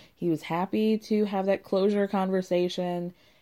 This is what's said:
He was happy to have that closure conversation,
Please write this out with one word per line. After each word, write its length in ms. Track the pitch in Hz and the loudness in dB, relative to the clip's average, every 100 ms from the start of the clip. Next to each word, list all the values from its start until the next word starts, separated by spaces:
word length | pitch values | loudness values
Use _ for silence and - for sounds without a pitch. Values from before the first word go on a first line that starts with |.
| - - | -20 -4
He 160 | 175 | -2
was 100 | 156 | -2
happy 560 | - 165 185 214 214 214 | -2 -2 0 0 2 0
to 280 | - 214 202 | 0 0 0
have 200 | 196 190 | 0 0
that 180 | 190 | 0
closure 440 | - 190 202 202 196 | 0 2 2 2 0
conversation, 1080 | 196 190 190 185 180 180 185 180 175 175 - _ _ | 0 0 0 0 0 0 -2 -4 -4 -6 -12 _ _